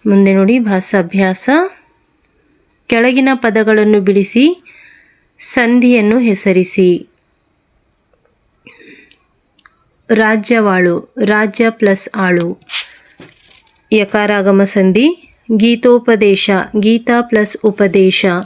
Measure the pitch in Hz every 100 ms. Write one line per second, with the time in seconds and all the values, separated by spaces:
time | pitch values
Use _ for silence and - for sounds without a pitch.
0 | 214 196 196 196 196 254 220 190 185 202
1 | 175 196 190 190 - 302 381 - _ _
2 | _ _ _ _ _ _ _ _ - 233
3 | 240 262 262 254 233 208 214 214 214 208
4 | 190 196 196 233 294 359 _ _ _ _
5 | _ _ _ _ - - 233 247 247 240
6 | 208 233 233 196 202 185 180 - 180 175
7 | - _ _ _ _ _ _ _ _ _
8 | _ _ _ _ _ _ - _ - -
9 | _ _ _ _ _ _ _ _ _ _
10 | - 220 220 220 208 233 208 185 180 170
11 | - - 208 214 214 208 226 226 208 190
12 | - 208 185 175 170 190 _ - - -
13 | _ _ - _ _ _ _ _ _ 214
14 | 196 214 208 208 196 196 196 202 190 190
15 | 285 349 _ _ - 220 226 240 247 240
16 | 240 220 208 196 - 190 - 214 208 233
17 | 233 240 240 220 208 - 220 208 196 196
18 | 190 - 196 175